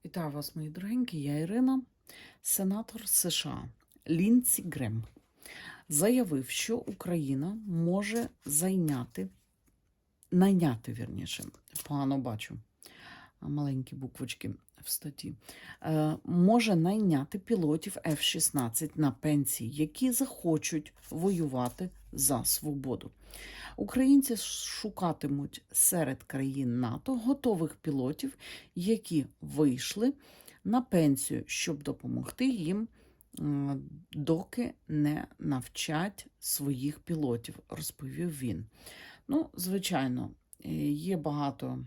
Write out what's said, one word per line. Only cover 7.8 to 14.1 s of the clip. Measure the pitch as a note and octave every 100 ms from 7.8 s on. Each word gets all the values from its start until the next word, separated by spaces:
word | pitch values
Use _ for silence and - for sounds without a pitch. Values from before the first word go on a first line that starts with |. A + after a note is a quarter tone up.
| E3+ F#3 G3+ A3+ A#3 _
зайняти, | - D3 F#3 F#3+ D#3+ C3+ B2 - F#3+ - _ _ _ _ _ _ _ _ _
найняти, | F3+ G3 F#3+ D#3+ A2+ -
вірніше, | A2 A2+ F#2 - - - - _ - -
погано | C#3+ C3+ C#3
бачу, | B2+ G#2+ - - - _ - - - - - _
маленькі | - D3 C#3+ C3 B2+ C#3
буквочки | B2+